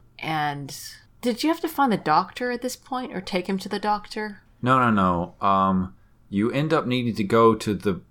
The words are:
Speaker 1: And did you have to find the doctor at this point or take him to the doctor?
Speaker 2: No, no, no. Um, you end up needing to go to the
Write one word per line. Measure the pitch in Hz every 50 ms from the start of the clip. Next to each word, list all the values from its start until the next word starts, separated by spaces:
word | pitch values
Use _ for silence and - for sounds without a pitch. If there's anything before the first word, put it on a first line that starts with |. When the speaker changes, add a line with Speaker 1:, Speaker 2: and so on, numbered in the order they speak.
| - _ _ -
Speaker 1:
And | - 156 160 156 151 147 143 143 139 135 - - - - - - - _ _ -
did | - 247 220 -
you | - 311
have | 330 -
to | - 311
find | - - 277 247
the | 196
doctor | - - 156 156 170 190 185 - - 247 247
at | 240 240
this | - 247 -
point | - - - 254 254 254 - -
or | 185
take | 185 - 196 180 180 -
him | 196 190
to | - 202
the | 208 196
doctor? | 208 214 208 208 208 - - 214 214 208 202 - _ _ _ -
Speaker 2:
No, | 120 123 131 131
no, | 123 120 110 101 92 92 90 85 87 85 - -
no. | 104
Um, | 98 98 98 95 95 95 92 92 92 - - - _ _ _ - -
you | 98 98 107 120
end | - 139 151 156
up | 160 147 -
needing | 123 123 127 120 120 98
to | 107 101
go | 95 117 113 113 113 110
to | 110 - 110 101
the | 85 - 104 90 87 - _